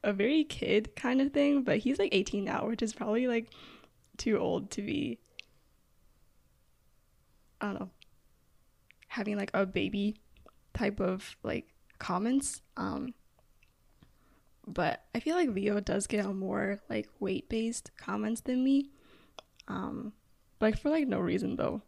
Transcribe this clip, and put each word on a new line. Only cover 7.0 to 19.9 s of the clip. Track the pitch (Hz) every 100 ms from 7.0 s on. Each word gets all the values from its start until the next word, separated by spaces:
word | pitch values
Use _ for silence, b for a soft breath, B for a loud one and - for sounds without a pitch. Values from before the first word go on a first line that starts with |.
| _ _ _ _ _ _
I | 208
don't | 196
know, | 185 _ - - _ _ _ _ _ _ _ - -
having, | - 208 208
like, | 202
a | - 190
baby | 214 196 202 202 214 _ - - _ _
type | - 202 208
of, | 185 190 - -
like, | - - - _ _ -
comments. | - 180 220 269 269 - _ -
Um, | 196 143 254 - _ _ _ _ _ _ _ _ b b b b b _ -
but | - 170 - _ 233
I |
feel | 302 349
like | 311
Leo | 196 202 208
does | 196 202 -
get | 208 196
on | 196
more, | 190 202 196 202 -
like, | 226 208 _
weight-based | 196 190 - 226 226 233 - -
comments | - 202 214 226
than | - 254
me. | 262 277 277 b b b b b _ _ -
Um, | 190 -